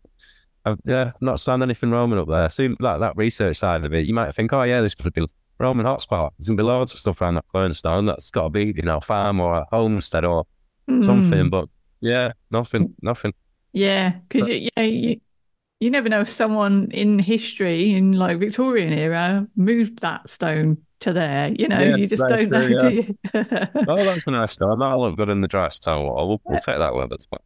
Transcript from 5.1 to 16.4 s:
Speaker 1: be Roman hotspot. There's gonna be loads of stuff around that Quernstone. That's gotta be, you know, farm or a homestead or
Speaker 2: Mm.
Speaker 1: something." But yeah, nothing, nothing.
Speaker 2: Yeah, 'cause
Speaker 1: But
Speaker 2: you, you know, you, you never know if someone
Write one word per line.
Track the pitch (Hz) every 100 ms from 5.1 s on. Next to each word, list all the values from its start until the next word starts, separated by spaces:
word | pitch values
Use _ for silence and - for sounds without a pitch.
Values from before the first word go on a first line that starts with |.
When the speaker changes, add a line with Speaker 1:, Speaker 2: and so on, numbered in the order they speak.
Speaker 1:
be | 82 80 _ _ -
Roman | 127 127 113
hotspot. | 135 - 95 76 -
There's | 92
gonna | 107
be |
loads | 110 127 127
of | -
stuff | - 87
around | 87 85
that | -
Quernstone. | 95 95 80 82 90 104
That's | 76 -
gotta | 104 80
be, | 98 104 95
you |
know, | 82 76
farm | - 104 104 98
or | 87 85
a | -
homestead | 113 110 104 - 82 85
or | 82 - _ _ _ -
Speaker 2:
Mm. | 254 196
Speaker 1:
something." | 196 185 156 -
But | 92 76 _ _ -
yeah, | 117 123 123 - -
nothing, | 110 120 113 - -
nothing. | 104 120 104 - _ _ _
Speaker 2:
Yeah, | 196 196 196 185 180 -
'cause | 269
Speaker 1:
But | 226
Speaker 2:
you, | -
you | - -
know, |
you, | 220 233 233 233 _ _ _ _ _ -
you | 226
never | 277 226
know | 208
if | 214
someone | -